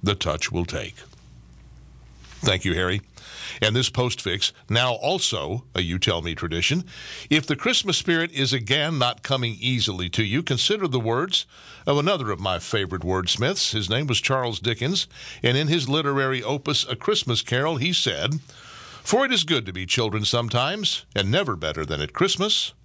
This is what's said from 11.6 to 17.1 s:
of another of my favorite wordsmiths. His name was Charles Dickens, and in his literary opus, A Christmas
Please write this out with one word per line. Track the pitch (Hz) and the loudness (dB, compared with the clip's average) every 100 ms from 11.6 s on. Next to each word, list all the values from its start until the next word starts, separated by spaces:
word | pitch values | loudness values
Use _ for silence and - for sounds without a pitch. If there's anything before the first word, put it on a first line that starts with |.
| - - - | -20 -6 0
of | 143 | 2
another | 151 190 113 | 2 0 0
of | 90 | -2
my | 98 87 | 0 -2
favorite | - 110 95 92 | -2 -2 -2 -4
wordsmiths. | 82 92 90 - 123 202 - | 0 0 0 0 0 0 0
His | 110 92 | 0 0
name | 117 147 | 0 2
was | 113 | 0
Charles | - 131 123 104 | 2 0 0 -2
Dickens, | 110 113 131 190 - - - - | -2 -2 0 -2 -4 -10 -18 0
and | 123 127 | 2 4
in | 151 | 2
his | 170 127 | 2 2
literary | 147 143 139 135 131 | 0 2 2 2 0
opus, | 110 139 151 147 - | -2 -2 0 -2 -2
A | 127 | -4
Christmas | - | 0